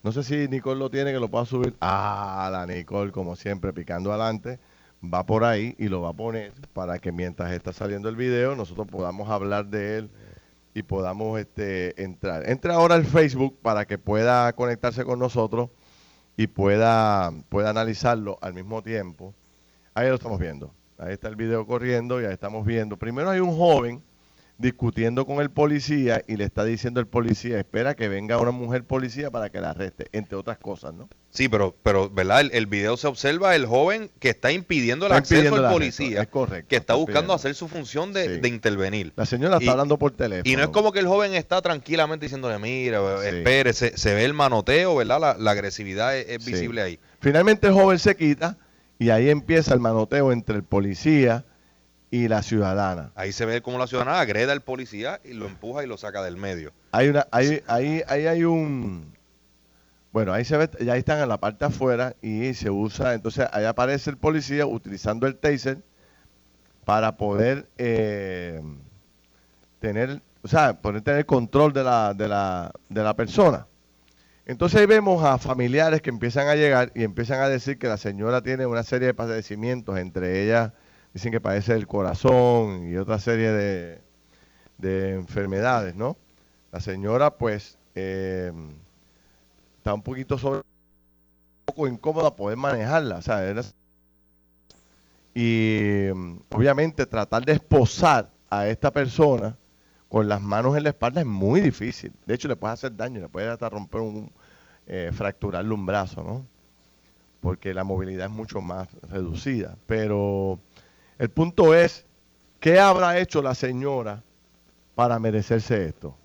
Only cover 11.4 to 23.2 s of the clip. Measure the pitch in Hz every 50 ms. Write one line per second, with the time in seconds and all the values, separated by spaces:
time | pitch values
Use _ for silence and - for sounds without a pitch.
11.4 | 104 _ _ - 104 98 95 92 90 90 - - 98 95 90 _ - 95 85 80
12.4 | - - 127 131 - 170 170 165 170 170 170 165 156 113 135 165 160 143 127 127
13.4 | 135 131 - _ _ 117 110 104 104 - 104 95 _ 101 104 107 113 120 123 123
14.4 | 120 120 117 - 123 123 120 107 - 123 117 123 127 131 123 123 127 123 117 123
15.4 | 110 107 110 117 120 123 _ _ _ _ _ _ _ _ _ _ _ _ _ -
16.4 | 110 - _ - 98 98 101 107 113 117 113 113 110 107 104 98 92 85 80 76
17.4 | - _ - 101 104 107 107 113 113 113 110 - - 123 120 113 104 101 95 -
18.4 | - 95 90 92 92 101 113 110 98 113 113 107 95 90 82 _ 87 95 101 _
19.4 | _ _ _ _ _ _ _ _ _ _ _ 107 120 131 131 120 - 117 107 90
20.4 | 90 82 73 69 73 71 _ _ _ _ _ _ 80 87 98 98 - 110 110 107
21.4 | 113 113 117 113 107 104 123 120 123 123 123 120 117 123 127 123 117 101 92 -
22.4 | - 101 107 110 107 107 117 113 107 107 104 92 110 113 120 135